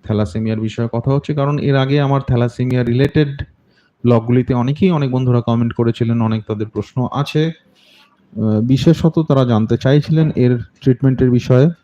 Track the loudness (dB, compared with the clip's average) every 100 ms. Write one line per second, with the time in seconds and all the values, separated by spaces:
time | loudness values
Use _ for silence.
0 | -4 -2 -2 -4 -4 -4 -6 -6 -6 -4
1 | -2 -2 -2 -4 -2 -2 0 0 0 0
2 | 0 -2 0 0 0 -2 -2 0 0 0
3 | 0 2 -2 -4 -12 _ _ _ _ _
4 | 2 2 4 0 0 -2 -2 0 0 0
5 | -2 -2 0 0 2 0 0 0 -2 0
6 | -2 0 0 -2 -4 -6 -6 -8 -6 -4
7 | -4 -4 -4 -2 -2 -6 _ _ _ _
8 | _ _ _ -4 -2 0 2 2 4 4
9 | 2 0 0 0 2 2 0 0 2 2
10 | 2 0 0 2 0 0 -4 _ 0 2
11 | 2 2 2 0 2 4 4 0